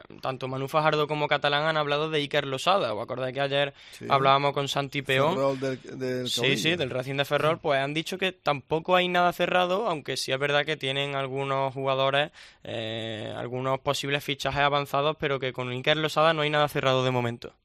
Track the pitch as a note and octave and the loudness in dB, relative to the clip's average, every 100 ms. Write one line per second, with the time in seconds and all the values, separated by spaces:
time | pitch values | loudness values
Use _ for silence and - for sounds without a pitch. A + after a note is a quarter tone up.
0 | - - B2+ C3 C3 C3 C3+ D#3 D#3 D3+ | -18 -10 -8 -6 -6 -6 -2 0 2 2
1 | D3 D3+ D3 D3 D3 C#3+ D#3+ D#3 D3 D3 | 0 -2 0 0 2 0 0 0 0 0
2 | D#3 D#3 C#3+ D3 C#3 C3 - G3 B2+ G#2+ | 0 -2 0 0 -2 -2 2 2 0 -4
3 | A#2 B2 C3 C3 C#3 C#3 C#3+ - - - | -6 -6 -4 -2 -2 0 -2 -4 -18 -12
4 | A#2 C3+ C3+ C#3 C#3+ C#3+ C#3 C#3+ C#3 C#3+ | 0 4 6 4 4 0 -2 -2 -4 -4
5 | C3 C3 D3 F#3 C#3 C3+ C3 B2+ - B2+ | 0 2 4 2 0 0 -2 -4 -8 -6
6 | B2+ B2+ B2 A#2+ B2+ C#3 D#3 F3 C3 B2+ | -4 -2 -2 0 2 2 2 0 -2 -4
7 | B2+ C#3 C#3 C#3+ D3+ E3+ E3 C#3 C#3 D3+ | -4 -2 0 2 2 0 0 0 0 -2
8 | E3 F#3 F#3+ - - C#3+ - D#3 E3 F3+ | -4 -2 -4 -2 -2 -2 -2 -2 2 2
9 | F3+ F3+ F3 - F3 F3+ F3+ F#3+ A3+ D#3 | 4 4 2 2 2 2 2 0 0 -2
10 | - C3 - C3+ C#3+ D3 D3 D3+ C3+ C#3 | -4 -4 -2 0 2 2 0 -2 0 0
11 | C#3+ C#3 C3+ C3+ C#3 C3+ C3+ C3 C3+ C3 | 0 -2 -2 -2 -2 0 0 -2 0 2
12 | C3+ C#3 D3+ - - - - A2 A2 A2+ | 4 2 0 -4 -20 -18 -10 -6 -6 -6
13 | A2+ A2 A2+ G#2+ A#2+ B2+ C3 C3+ - C3+ | -6 -8 -8 -8 -6 -4 -2 -2 -2 -2
14 | C#3 C#3+ - C#3 C#3 C#3 C#3+ C#3+ C#3+ C#3 | -2 -2 -4 -4 -2 2 2 2 0 0
15 | D3 D3+ D3+ C3+ C3 A#2+ B2+ B2 C#3 D#3 | 0 0 -2 -2 -4 -4 -6 -2 0 2
16 | D#3 D3+ D#3+ D#3+ D3 D3+ D3 D3 C3+ C3 | 2 2 4 4 2 2 2 2 2 2
17 | B2+ B2+ A#2+ A#2 - - | 2 0 0 -4 -12 -18